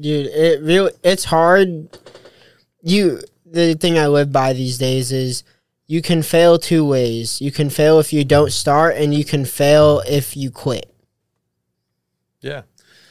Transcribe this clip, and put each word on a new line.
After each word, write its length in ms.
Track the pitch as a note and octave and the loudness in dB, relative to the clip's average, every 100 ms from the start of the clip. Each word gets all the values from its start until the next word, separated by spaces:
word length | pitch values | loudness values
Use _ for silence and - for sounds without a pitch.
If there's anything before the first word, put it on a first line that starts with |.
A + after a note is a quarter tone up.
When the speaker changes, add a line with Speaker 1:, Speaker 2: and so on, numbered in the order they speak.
Speaker 1:
dude. 260 | D3 D3+ C#3 | -4 -4 -4
It 340 | D3+ E3 D3 | 0 2 2
really, 320 | D#3 F#3 F#3+ - | 2 0 0 0
it's 220 | F3 F#3+ | 0 -2
hard. 760 | - E3 E3+ F#3+ F#3+ D#3+ D#3+ - - - - _ _ _ _ _ | 0 2 4 4 2 -4 -14 -20 -20 -20 -20 _ _ _ _ _
You, 380 | E3 G3+ F#3 A#2+ - _ E3+ | -2 0 0 -2 -8 _ _
the 280 | E3 E3+ | 0 0
thing 240 | D#3+ F3+ E3 | 0 0 2
I 80 | D3 | 2
live 240 | D3 C#3+ | 2 2
by 220 | C3+ C3 | 0 0
these 240 | B2+ B2+ B2 | -2 -6 -4
days 340 | C3 C3 B2 | -2 -2 -4
is 340 | C3 B2+ B2 - _ _ _ - | -4 -6 -8 -12 _ _ _ -8
you 160 | D#3+ | -6
can 200 | E3 E3 | -2 -2
fail 360 | - E3+ E3+ E3+ | 0 4 4 4
two 260 | - E3 | 2 0
ways. 560 | C#3+ C3+ A#2+ A2+ A2+ - | 2 0 -2 -4 -8 -8
You 100 | C#3 | -6
can 200 | C#3+ D3 | -4 -4
fail 280 | C#3+ D3+ D#3+ | 0 4 4
if 140 | D3+ | 2
you 100 | D3+ | -2
don't 300 | C#3 D3 C#3+ | 2 2 2
start, 440 | - D3+ C#3+ E3 A2 | -2 0 2 2 0
and 180 | D3+ | -2
you 100 | D3 | -2
can 220 | D3 D3+ B2+ | -2 -4 -4
fail 560 | - C#3+ D3+ D3+ D3 C3 | -2 2 4 4 2 0
if 300 | C#3+ - C#3+ | -4 -4 -8
you 140 | C3+ | -10
quit. 440 | - C#3 A2 - _ _ _ _ _ _ _ _ _ _ _ _ _ _ _ | -8 -8 -8 -10 _ _ _ _ _ _ _ _ _ _ _ _ _ _ _
Speaker 2:
Yeah. 220 | C3 C#3+ - _ _ _ _ | -16 -14 -18 _ _ _ _